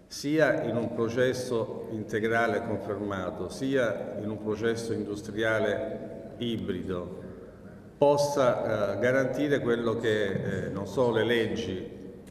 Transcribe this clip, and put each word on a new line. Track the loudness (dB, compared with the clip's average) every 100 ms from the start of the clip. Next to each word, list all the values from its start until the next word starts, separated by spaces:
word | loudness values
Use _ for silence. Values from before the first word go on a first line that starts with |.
| -16
sia | -8 0 4 4 4
in | 0 0
un | -2 0
processo | 0 2 2 2 0 -2 -2 -6 -8
integrale | -6 -4 -2 2 2 2 2
confermato, | -2 -4 -4 -4 -2 -2 -4 -4 -6
sia | -4 0 2 2 0 -6 -6
in | -6
un | -4
processo | -4 0 0 0 -2
industriale | -4 -4 -6 -6 -2 2 2 2 0 -2 -6 -10 -12 -12 -6
ibrido, | -4 -2 -2 -4 -4 -4 -6 -10 -12 -14 -16 -18 -18 -18 -10 4
possa, | 6 6 2 4 4 4 2 2 0 2
eh, |
garantire | 2 4 2 0 2 2
quello | 2 2 2 0
che, | 2 2 2 -2 -2 -2 -4
eh, |
non | -4 -2
solo | 2 4 4
le | 4
leggi | 4 2 -2 -4 -6 -8 -12 -14 -16 -18